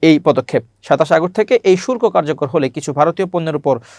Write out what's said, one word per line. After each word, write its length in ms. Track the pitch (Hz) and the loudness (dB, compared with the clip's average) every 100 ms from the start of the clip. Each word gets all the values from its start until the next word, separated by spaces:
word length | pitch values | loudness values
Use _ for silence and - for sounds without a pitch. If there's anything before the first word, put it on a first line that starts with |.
এই 160 | 160 151 | 2 4
পদক্ষেপ। 460 | - 143 123 131 - _ | 2 0 -2 -4 -6 _
সাতাশ 300 | - 143 156 | -2 0 2
আগস্ট 240 | 165 180 185 | 2 0 -2
থেকে 240 | 214 254 | 0 0
এই 120 | 196 185 | 2 0
শুল্ক 320 | - 247 226 | 0 -2 -2
কার্যকর 380 | 185 151 151 139 | 0 -2 -4 -2
হলে 240 | 160 135 | -2 -2
কিছু 220 | 139 151 | -4 -6
ভারতীয় 360 | 139 151 170 185 | 0 0 0 -4
পণ্যের 280 | 180 160 147 | -4 -4 -4
উপর 240 | 143 123 - | -2 -4 -6